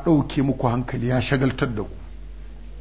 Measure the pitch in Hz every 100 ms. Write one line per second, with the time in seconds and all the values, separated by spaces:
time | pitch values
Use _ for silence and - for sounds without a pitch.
0 | 175 151 139 147 135 - 123 120 120 123
1 | 120 127 - 135 135 - 135 107 98 -
2 | - - - - - - - -